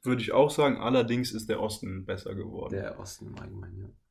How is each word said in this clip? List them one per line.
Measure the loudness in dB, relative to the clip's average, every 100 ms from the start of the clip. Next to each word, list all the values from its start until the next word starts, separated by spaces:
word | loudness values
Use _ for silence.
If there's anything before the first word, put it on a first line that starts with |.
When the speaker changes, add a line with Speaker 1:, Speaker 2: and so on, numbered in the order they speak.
Speaker 1:
Würde | 2 0
ich | 4
auch | 6 6
sagen, | 6 4 4
allerdings | 4 4 4 2 0
ist | -4 -2
der | 0
Osten | 0 -4 -6 -8 -6
besser | -6 -6 -8
geworden. | -8 -8 -6 -4
Speaker 2:
Der | -6 -8
Osten | -12 -12 -14
im | -12
Allgemeinen, | -12 -12 -12 -12
ja. | -14 -16 _